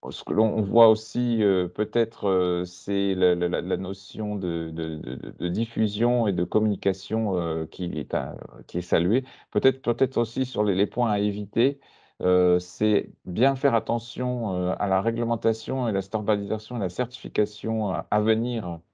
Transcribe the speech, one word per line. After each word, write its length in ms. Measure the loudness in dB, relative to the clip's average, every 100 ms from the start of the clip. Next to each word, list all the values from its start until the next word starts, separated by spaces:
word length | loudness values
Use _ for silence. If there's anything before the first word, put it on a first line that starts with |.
| -12
ce 120 | -12
que 80 | -4
l'on, 240 | 2 2 2
on 60 |
voit 260 | 0 6 6
aussi, 540 | 6 0 -4 0 2
euh, 260 | 4 4 0
peut-être, 600 | -2 -2 0 -2 -2 0
euh, 360 | 2 2 0
c'est 500 | -4 -8 -4 -2 0
la, 200 | 2 2
la, 140 | 2 0
la, 120 | -2
la 160 | -2 -4
notion 600 | -4 -8 -12 -8 -6 -4
de, 340 | -4 -4 -6
de, 260 | -6 -6 -6
de, 180 | -8 -10
de, 180 | -12 -8
de 100 | -4
diffusion 760 | -4 -4 -2 -2 0 0 2 0
et 60 |
de 120 | 0
communication, 920 | 0 0 0 0 -2 -2 -4 -4 -2 -2
euh, 280 | -2 -4 -6
qui 200 | -6 -6 -4
est 160 | -4
un, 220 | -4 -4 -10 -14 -18 -8
qui 120 | -8
est 40 |
saluée. 420 | 0 2 4 2 -2 -18 _
Peut-être, 320 | 2 2 2
peut-être 340 | -2 0 0 2
aussi 260 | -2 -2
sur 200 | -4 0
les, 100 | 0
les 120 | 2 0
points 240 | 0 0
à 80 | 2
éviter, 600 | 0 -2 -4 2 2 0 _ _ _ _
euh, 360 | 2 4 6 4
c'est 520 | 0 -2 2 2 0 -14
bien 320 | -10 2 2 4
faire 180 | 2
attention, 800 | 2 0 -4 -4 -6 -4 -2 -2
euh, 200 | -2 -2 -2
à 80 | 0
la 140 | 2
réglementation 880 | 0 0 -2 0 0 -2 -4 -2 0
et 40 |
la 100 | -2
standardisation 760 | -2 -4 0 -2 0 -6 -4 -4
et 40 |
la 80 | -4
certification 1000 | -4 -6 -6 -8 -2 -2 -2 -4 -2 -2
à, 160 | -4 -2
à 100 | 0
venir 600 | 2 0 0 -4 -6 -8 _